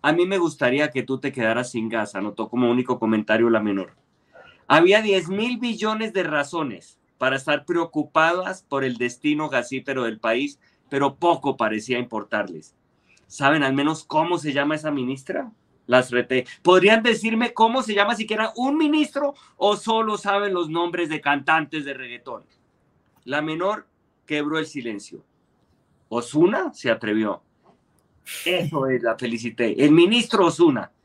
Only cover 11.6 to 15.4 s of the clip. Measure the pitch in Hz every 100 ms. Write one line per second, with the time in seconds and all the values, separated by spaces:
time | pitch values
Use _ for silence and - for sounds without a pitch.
11.6 | 110 107 113 123 120 107 - 107 98 80
12.6 | - _ _ _ _ _ _ - 139 156
13.6 | 139 135 143 156 - 151 165 175 147 139
14.6 | 143 156 156 143 123 135 - 185